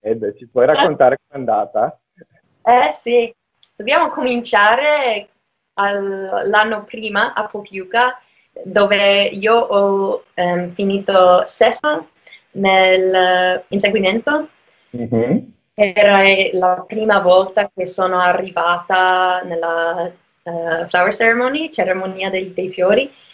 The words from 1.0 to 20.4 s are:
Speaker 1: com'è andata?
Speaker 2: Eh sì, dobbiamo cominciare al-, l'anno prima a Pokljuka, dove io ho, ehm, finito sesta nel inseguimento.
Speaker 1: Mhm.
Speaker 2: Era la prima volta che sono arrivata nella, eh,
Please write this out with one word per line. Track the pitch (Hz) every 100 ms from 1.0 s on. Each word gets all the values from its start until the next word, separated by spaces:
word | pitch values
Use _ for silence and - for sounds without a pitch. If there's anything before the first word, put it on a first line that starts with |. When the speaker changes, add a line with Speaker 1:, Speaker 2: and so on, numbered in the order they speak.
| 127 135 _
Speaker 1:
com'è | 143
andata? | 120 - - 107 117 - _ _ _ _ _ _
Speaker 2:
Eh | - 247 -
sì, | - 233 240 233 - _ _ - -
dobbiamo | 208 311 311
cominciare | - 254 240 - 208 208 247 294 302 254 208 - _ _ _ _
al-, | - 202 202 196 196 190 196 196
l'anno | 214 220 214
prima | 208 220 214 202 233
a | - 214
Pokljuka, | 208 202 196 185 233 247 254 _ _ _ -
dove | 190 208 202 202 202 202
io | 202 196 214 233
ho, | - 202 196 196 196 - -
ehm, | - 175 175 175
finito | - 196 196 196 190 185 180 -
sesta | - 226 220 302 302 - _ _ - _
nel | 196 190 190 185 185 185 185 185 180 185 185 -
inseguimento. | 202 202 208 190 226 294 302 302 _ _ _ _
Speaker 1:
Mhm. | 120 113 113 120 196 - _ _ -
Speaker 2:
Era | 202 185 202 196 196 196 190
la | 185 180 180 -
prima | 214 220 202
volta | 180 185 190 - 202
che | -
sono | 180 190 185 180
arrivata | 180 185 190 180 170 175 175 185 185 185 185 180
nella, | 180 170 165 165 165 175 175
eh, | - _ _